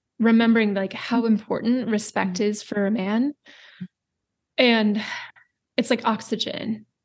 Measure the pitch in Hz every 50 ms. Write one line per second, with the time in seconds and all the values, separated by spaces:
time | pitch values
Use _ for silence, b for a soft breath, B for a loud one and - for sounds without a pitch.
0 | _ _ _ _ 220 226 226 226 233 226 226 226 220 208 202 196 190 196 - -
1 | - - 233 247 226 226 220 202 - - - - - 226 247 254 240 240 214 208
2 | 214 - - 202 190 190 180 185 214 208 208 208 - - 220 208 202 196 214 240
3 | 185 196 214 233 254 285 294 - B B B B B B B B 185 B - _
4 | _ _ _ _ _ _ _ _ _ _ _ - 262 240 233 226 214 214 208 214
5 | 208 B B B B B B B B B _ _ _ _ _ - 226 - 247 233
6 | - 233 214 214 - - 233 - - - - - - 220 220 214 - _ _ _
7 | _